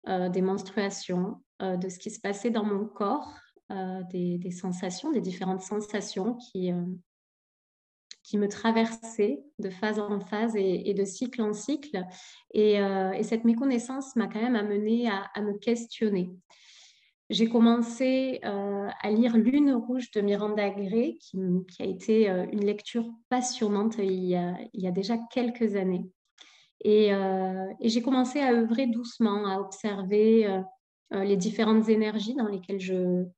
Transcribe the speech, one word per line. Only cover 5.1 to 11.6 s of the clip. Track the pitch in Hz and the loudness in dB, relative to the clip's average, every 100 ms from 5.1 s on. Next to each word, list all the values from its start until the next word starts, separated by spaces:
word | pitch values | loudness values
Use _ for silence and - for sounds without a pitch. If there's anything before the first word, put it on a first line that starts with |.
des | 262 | -2
différentes | 180 180 185 185 | -2 -6 -4 -6
sensations | - 208 208 208 185 196 202 240 | -6 -8 -4 -6 -6 -4 -4 -6
qui, | - 190 180 | -10 -6 -2
euh, | 175 175 180 _ _ _ _ _ _ _ _ _ _ _ - | -2 -4 -8 _ _ _ _ _ _ _ _ _ _ _ -20
qui | - 208 | -4 -2
me | 202 | -2
traversaient | 202 226 226 226 - - - 208 285 - - | 0 0 2 0 -4 -10 -2 0 0 -10 -10
de | 190 | -10
phase | 180 214 214 | -4 -4 -2
en | 208 208 | -2 -4
phase | 180 214 233 214 | -4 -2 0 0
et, | 190 175 - | 0 0 0
et | |
de | 196 | -2
cycle | 196 - 247 - | -2 -4 -6 -2
en | 214 | -2
cycle. | 208 | -2